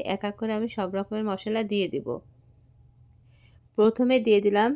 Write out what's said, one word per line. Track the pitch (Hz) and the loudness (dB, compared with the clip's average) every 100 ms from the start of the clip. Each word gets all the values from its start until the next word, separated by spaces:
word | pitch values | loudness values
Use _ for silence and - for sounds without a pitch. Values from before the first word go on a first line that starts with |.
| - | -2
এক | 196 | -4
এক | 208 208 | -6 -6
করে | 220 | -4
আমি | 214 226 | -4 -4
সব | - 190 190 | -4 -4 -4
রকমের | 202 214 214 | -4 -4 -4
মশলা | 190 214 220 214 | -4 -4 -4 -2
দিয়ে | 202 180 | -2 -2
দিব। | 139 120 120 - _ _ _ _ _ _ _ - _ _ _ - - _ - | -4 -6 -10 -12 _ _ _ _ _ _ _ -20 _ _ _ -20 -20 _ 2
প্রথমে | 214 226 247 262 | 2 4 2 2
দিয়ে | 226 208 | 4 4
দিলাম | 208 202 226 | 4 2 2